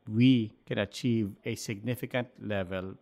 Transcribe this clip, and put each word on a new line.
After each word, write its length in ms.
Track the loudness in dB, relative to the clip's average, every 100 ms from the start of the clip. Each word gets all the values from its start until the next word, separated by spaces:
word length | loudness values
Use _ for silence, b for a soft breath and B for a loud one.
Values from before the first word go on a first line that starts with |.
| -4
we 480 | 4 6 6 2 -6 -6
can 120 | -4
achieve 560 | -4 -2 0 0 0 -4 -8
a 80 |
significant 760 | -6 -6 -6 -6 -6 -4 -4 -6 -8
level 520 | -6 -4 -2 -4 -6 -10